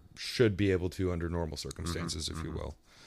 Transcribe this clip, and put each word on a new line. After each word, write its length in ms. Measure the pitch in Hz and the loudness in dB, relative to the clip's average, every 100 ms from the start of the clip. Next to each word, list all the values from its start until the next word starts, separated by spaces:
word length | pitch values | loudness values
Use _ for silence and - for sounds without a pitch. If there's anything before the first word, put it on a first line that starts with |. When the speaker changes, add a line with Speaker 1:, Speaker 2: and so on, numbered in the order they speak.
| - - | -6 -12
Speaker 1:
should 400 | - - 113 95 | -2 4 4 6
be 140 | 101 | 4
able 180 | 92 90 | 4 0
to 220 | - 92 | 0 0
under 160 | 87 82 | 0 -2
normal 280 | 85 78 76 | -2 -2 -4
circumstances, 720 | - 82 82 85 85 82 80 | -8 -6 -4 -4 -4 -4 -4
Speaker 2:
Mm-hmm, 100 | 82 | -4
Speaker 1:
if 40 | |
you 60 | 78 | -4
Speaker 2:
mm-hmm. 80 | 80 | -6
Speaker 1:
will. 180 | 73 - _ - | -6 -10 _ -20